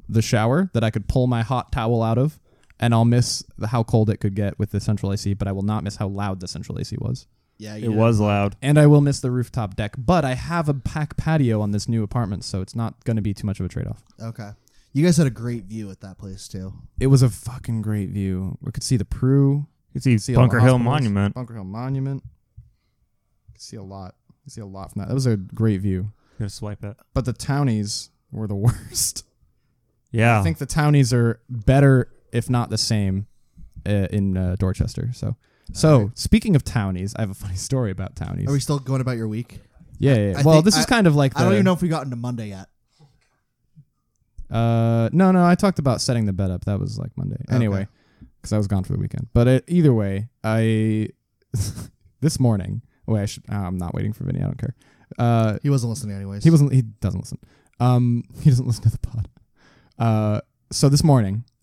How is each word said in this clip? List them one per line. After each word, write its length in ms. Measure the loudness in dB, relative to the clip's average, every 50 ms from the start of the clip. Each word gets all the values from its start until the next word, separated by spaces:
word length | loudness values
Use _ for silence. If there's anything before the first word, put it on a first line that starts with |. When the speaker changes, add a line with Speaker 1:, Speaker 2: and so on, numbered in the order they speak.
| -10 -2
Speaker 1:
the 120 | -2 -2
shower 480 | 0 2 0 0 2 2 0 0 -2 -2 -2
that 100 | -2 -2
I 60 | 0
could 180 | -2 -4 -6
pull 200 | -2 0 0 0
my 160 | 2 0 -2 -2
hot 280 | -2 -4 -6 -4 -4
towel 320 | -4 -4 -2 0 0 0 0
out 140 | 0 0
of, 220 | 0 0 -2 -4 _ _ _ _ _ _ _ _
and 160 | -2 0 2 4
I'll 120 | 4 4
miss 360 | 4 4 4 2 0 -2 -8 -10 -14 -12
the, 100 | -10 -8
how 160 | -4 -2 -2 -2
cold 260 | 2 2 2 2 2
it 80 | 0
could 180 | -2 -2 -4 -2
get 240 | -2 -4 -4 -4 -4
with 120 | -6 -4
the 100 | -4 -4
central 320 | -2 -2 -2 -2 -2 -4 -4
A 40 |
C, 160 | -4 -2 -4 -4
but 140 | -2 -4
I 60 | -4 -4
will 80 | -4
not 240 | -2 -2 -4 -4 -6
miss 100 | -8 -6
how 120 | -6 -6
loud 340 | -6 -6 -6 -6 -6 -6 -8
the 60 | -10 -12
central 280 | -12 -12 -12 -10 -8
A 60 | -8 -8
C 140 | -8 -8 -8
was. 280 | -6 -6 -8 -8 -10 _ _ _ _ _ _ -16
Speaker 2:
Yeah, 160 | -16 -14 -12
Speaker 3:
It 80 | -8 -4
Speaker 2:
you 60 | -2
did. 60 | 2
Speaker 3:
was 220 | 4 4 4 4 4
loud. 380 | 2 2 2 2 0 -2 -4 -4
Speaker 1:
And 160 | 0 2 4
I 100 | 6 8
will 120 | 8 8 6
miss 220 | 6 2 0 -2
the 100 | -4 -4
rooftop 440 | -2 -2 -4 -4 -4 -6 -6 -6 -6
deck, 180 | -6 -8 -6 -6
but 280 | -6 -2 0 0 2 0
I 80 | -2 -4
have 340 | -6 -6 -6 -4 -4 -2
a 60 | -2 -4
back 420 | -4 -6 -8 -6 -6 -6 -6 -6
patio 460 | -6 -2 0 0 2 2 2 2 0
on 100 | 0 -2
this 160 | -2 -4 -2
new 160 | -2 -2 -2 -2
apartment, 400 | -2 -4 -4 -4 -4 -6 -8 -8
so 160 | -8 -8 -8
it's 160 | -8 -8 -8
not 280 | -6 -6 -8 -8 _ -6
gonna 160 | -4 -4 -2
be 120 | -2 -4 -6
too 140 | -4 -4
much 140 | -6 -4 -4
of 40 | -6
a 40 | -6
trade-off. 340 | -6 -6 -8 -8 -10 -14 _ _ _ -16
Speaker 2:
Okay. 280 | -14 -14 -14 -14 -16 -18 -18 _ _ _ _ _ _ _ -2
You 80 | 2 4
guys 140 | 4 4
had 80 | 4 4
a 60 | 2
great 320 | 0 -4 -8 -8 -8 -8 -10
view 260 | -12 -12 -10 -10 -12
at 120 | -14 -16
that 180 | -18 -20 -18 -14
place, 280 | -14 -14 -14 -14 -16
too. 240 | -14 -12 -12 -12 -12 -14 -16 -20 -14 -6 0
Speaker 1:
It 80 | 4
was 160 | 6 6 6 6
a 60 | 4
fucking 520 | 2 -4 -12 -12 -12 -10 -8 -6 -6 -4
great 280 | -4 -2 -4 -4 -4 -4
view. 480 | -4 -4 -4 -2 -2 -4 -4 -6 -8 -8
We 100 | -10 -10
could 120 | -8 -8 -4
see 120 | -2 -2
the 100 | -2 -2
Prue. 480 | -4 -6 -2 0 2 4 4 4 4 2
Speaker 3:
You 380 | 0 -4 -8 _ _ _ _ -10
could 100 | -2 0
see 140 | 2 2 2
Speaker 1:
See 160 | 2 2 4
all 80 | 4 4
the 40 | 6
Speaker 3:
Bunker 100 | 6 6
Hill 180 | 6 6 6
Speaker 1:
hospitals. 240 | 4 2 2 0 0
Speaker 3:
Monument. 320 | 0 0 2 2 0 0 -2
Speaker 1:
Bunker 180 | -6 -10 -12 -12
Hill 80 | -14 -12
Monument. 600 | -12 -10 -10 -8 -6 -6 -6 -4 -6 -8 -8 -12 -16 _ _ _ _ _ -20 -20 _ _ _ _ _ _ _ _ _ _ _ _ _ _ _ _ -20 -20
Could 80 | _
see 140 | -20 -18 -16
a 40 | -16 -16
lot. 300 | -14 -14 -14 -16 -16 -18 _ _ _ _ _ _
Could 80 | -20
see 100 | -16 -16
a 40 | -14
lot 240 | -14 -14 -14 -14 -10
from 100 | -10 -8
that. 60 | -6
That 80 | -4 -2
was 100 | 0 0
a 100 | 0 0
great 460 | 0 -4 -8 -4 0 2 2 2 2
view. 300 | 0 -2 -2 -2 -4 -8 -10 _ _ _ _
Speaker 3:
You 20 | -10
gotta 100 | -10 -10
swipe 320 | -8 -10 -12 -12 -12 -12 -12
it. 120 | -14 -14 _ _ _ -6
Speaker 1:
But 100 | -4 -4
the 80 | -4 -6
townies 760 | -8 -6 -4 -2 0 0 0 0 -2 -2 -4 -8 -10 -12 _ _ _ _ -14
were 140 | -10 -10 -8
the 100 | -6 -4
<laughs> 0 |
worst. 680 | 0 0 0 0 0 -8 -10 -6 -4 -4 -4 -6 -10 -16 _ _ _ _ _ _ _ _ _ _ _ _ _ _ _ _ -6
Speaker 3:
Yeah. 280 | 0 2 4 4 4 4
Speaker 1:
I 40 | 2
think 160 | 0 -2 -4
the 80 | -6
townies 440 | -4 -2 0 2 4 4 4 4 4
are 280 | 4 2 2 2 0 -4 _ -12
better, 600 | -10 -2 2 4 6 6 8 8 6 6 2 -2 -8 _ _ -4
if 160 | -4 -4 -2
not 220 | 0 -2 -2 0 -2
the 80 | -4
same, 480 | -4 -2 0 0 0 0 0 -2 -4 -6 _ _ _ _ _ _ -20 -20 -20 -20 -10 -4
uh, 200 | -2 0 0 0 0
in, 260 | -2 0 0 0 0
uh, 200 | 0 -2 -2 -2 0
Dorchester. 500 | -2 -2 0 -2 -2 -4 -2 -6 -6 -6 -6
So, 240 | -6 -6 -6 -6 _ _ _ _ _ _ -12
so 180 | -4 2 6 6 8
Speaker 2:
All 80 | 6 6
right. 140 | 2 -6 -8
Speaker 1:
speaking 360 | 0 2 2 2 4 4 2
of 80 | 2 2
townies, 520 | 0 -4 -2 -2 -2 -4 -4 -6 -6 -4
I 40 | -6
have 100 | -6 -6
a 40 | -6
funny 200 | -12 -10 -10 -8
story 340 | -8 -6 -4 -4 -2 -2 -4
about 260 | -4 -6 -8 -10 -10
townies. 320 | -10 -10 -8 -6 -6 -4
Speaker 2:
Are 40 | -2 -2
we 60 | -2
still 180 | -2 -2 -4
going 240 | -4 -2 -4 -4 -2
about 160 | -2 -2 -4
your 100 | -4 -4
week? 320 | -6 -6 -6 -8 _ -14 -20 _ _ _ -20 -20 -18 -6
Speaker 1:
Yeah, 160 | 0 2 4 4
yeah, 60 | 4 2 0 0
yeah. 40 |
Speaker 2:
I 40 | 4 6
Speaker 1:
Well, 100 | 8 8
Speaker 2:
think 100 | 8 8
Speaker 1:
this 120 | 6 4
is 80 | 4 2
Speaker 2:
I, 40 | 2
Speaker 1:
kind 180 | 4 4 4
of 80 | 4 4
like 200 | 4 2 2 2
Speaker 2:
I 40 | 2
don't 80 | 2 4
Speaker 1:
the 60 | 4
Speaker 2:
even 100 | 4 4
know 80 | 4 2
if 80 | 2
we 60 | 0
got 160 | -2 -2 -4 -4
into 120 | -6 -8
Monday 340 | -6 -6 -6 -6 -6 -8 -10
yet. 180 | -10 -14 -16 _ _ _ _ _ _ _ _ _ _ _ _ _ _ _ _ _ _ _ _ _ _ -20 -20 _ _ _ _ _ _ _ _ _ -16 -16 -12 -6
Speaker 1:
Uh, 600 | -2 0 2 2 2 2 2 2 2 2 0 2
no, 200 | 2 4 4 6
no, 120 | 6 6 6
I 120 | 6 4
talked 240 | 4 2 0 0 2
about 200 | 0 0 0 0
setting 240 | 0 -2 0 0 0
the 80 | 0 0
bed 180 | -2 -2 -2
up. 140 | -2 -4 -4
That 140 | -4 -2 -2
was, 200 | -2 -4 -6 -8
like, 120 | -10 -10 -8
Monday. 200 | -8 -8 -6 -8 -8 -6
Speaker 2:
Okay. 80 | -4 -2
Speaker 1:
Anyway, 320 | -2 0 -2 -2 -2 -4 -8 _ _ _ _ _ _ -20 -20 _ _
'cause 120 | -8 -4 -2
I 40 |
was 100 | -2 0
gone 160 | 0 -2 -2 -2
for 100 | -2 -4
the 60 | -4
weekend. 280 | -4 -6 -6 -8 -8 0 2
But, 140 | 4 6
uh, 120 | 6 4 2 2
either 260 | 2 2 4 6 6 6
way, 360 | 4 2 -2 -4 -4 -6 -8 _ _ -4
I, 680 | -2 0 2 2 2 2 2 2 0 0 0 -2 -4 -8 _ _ _ _ _ _ -8 -6
<laughs> 680 | -4 -4 -4 -6 -12 -14 -16 _ _ _ _ _ -2
this 180 | -2 -2 0 2
morning, 440 | 2 2 2 0 -2 -6 -8 -10 -10 _ _ _ -6
oh, 60 | -2 -2
wait, 80 | -2
I 40 | -2
should, 180 | -4 -8 -10 -12 -8
uh, 40 | -8
I'm 220 | -6 -6 -6 -6
not 180 | -6 -6 -6 -6
waiting 180 | -4 -4 -6 -6
for 120 | -6 -6
Vinny. 160 | -6 -4 -4
I 20 | -4
don't 160 | -4 -6 -6
care. 160 | -8 -10 -10 _ _ _ _ _ _ _ -6
Uh, 400 | -2 0 2 2 2 2 0 -2 -2 -2
Speaker 2:
He 60 | 0
wasn't 180 | 0 0 -2 -4
listening 240 | -6 -6 -8 -10 -10
anyways. 280 | -10 -10 -10 -8 2 4
Speaker 1:
he 80 | 6
wasn't, 200 | 6 6 6 6 4
he 80 | 2 0
doesn't 380 | 0 -6 -4 -4 -4 -4 -4
listen. 180 | -8 -8 -12 -16 _ _ _ _ _ _ _ 0
Um, 460 | 2 4 4 4 4 2 0 -2 -4 _
<laughs> 100 | -10 2
he 80 | 4 4
doesn't 160 | 4 4 2
listen 160 | -2 -4 0 0
to 60 | -2
the 80 | -2 -2
pod. 280 | -10 -8 -8 -8 -10 -10 _ _ _ _ _ _ _ _ _ _ _ _ _
Uh, 440 | -2 0 2 2 2 0 0 -2 -2 -4 _ _ _ _ -10
so 160 | -2 2 4 4
this 140 | 4 4 6
morning, 420 | 6 6 6 4 2 -2 -6 -8 _ _ _